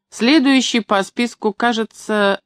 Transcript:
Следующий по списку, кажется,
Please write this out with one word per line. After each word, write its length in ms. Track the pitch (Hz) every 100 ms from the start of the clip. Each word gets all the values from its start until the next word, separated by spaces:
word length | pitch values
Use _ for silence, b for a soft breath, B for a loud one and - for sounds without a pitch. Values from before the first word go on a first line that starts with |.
| _
Следующий 720 | - 233 311 262 269 247 240
по 200 | - 202
списку, 500 | 190 - 240 - 220
кажется, 880 | - 240 220 220 - - 214 202 196